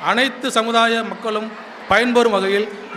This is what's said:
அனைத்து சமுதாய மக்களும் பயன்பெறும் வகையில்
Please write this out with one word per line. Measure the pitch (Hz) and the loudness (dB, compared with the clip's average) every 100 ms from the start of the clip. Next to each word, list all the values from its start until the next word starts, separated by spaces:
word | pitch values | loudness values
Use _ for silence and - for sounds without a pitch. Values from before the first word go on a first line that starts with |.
| 147 | 0
அனைத்து | 220 262 262 262 233 | 0 0 -2 -2 -2
சமுதாய | 226 233 226 226 208 | 2 2 2 0 -4
மக்களும் | 185 220 214 220 - - - - | -6 -4 -4 -6 -10 -16 -14 2
பயன்பெறும் | 202 247 240 233 | 2 4 4 4
வகையில் | 196 190 202 214 - - | 2 2 0 -2 -8 -8